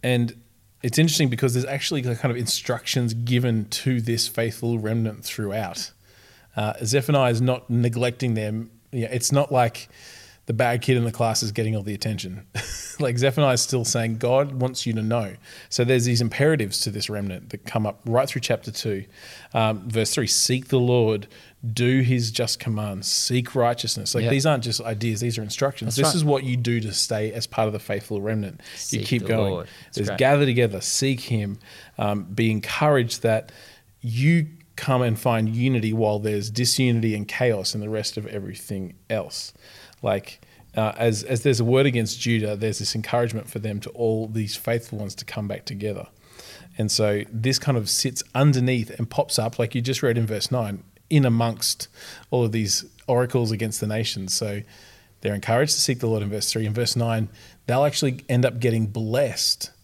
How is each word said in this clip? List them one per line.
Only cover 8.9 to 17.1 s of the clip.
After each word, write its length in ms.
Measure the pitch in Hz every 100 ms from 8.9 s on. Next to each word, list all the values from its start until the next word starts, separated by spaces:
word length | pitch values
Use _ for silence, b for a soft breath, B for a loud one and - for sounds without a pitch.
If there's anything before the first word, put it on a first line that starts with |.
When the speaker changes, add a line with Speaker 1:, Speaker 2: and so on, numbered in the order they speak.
Speaker 1:
Yeah, 160 | 123 113
it's 200 | 123 -
not 200 | 139 139
like 360 | 131 117 - - B B B B B -
the 80 |
bad 280 | 113 123 120
kid 160 | 123 127
in 80 | 117
the 60 |
class 300 | 110 117 110
is 120 | 110
getting 200 | 104 110 110
all 80 |
the 100 | 98
attention. 520 | 101 117 98 92 95 -
<laughs> 280 | 107 - - - -
Like, 180 | 143 120
Zephaniah 360 | 135 127 143
is 80 | 120
still 240 | - 127 117
saying, 340 | 120 113 113
"God 340 | 120 131 143 131
wants 240 | 127 131 120
you 80 |
to 80 | 110
know." 320 | 110 120 101 92 B B B
So 140 | -
there's 220 | 120 127 120
these 160 | 117
imperatives 580 | 117 - 139 156 101 -
to 100 | -
this 180 | 104
remnant 400 | 104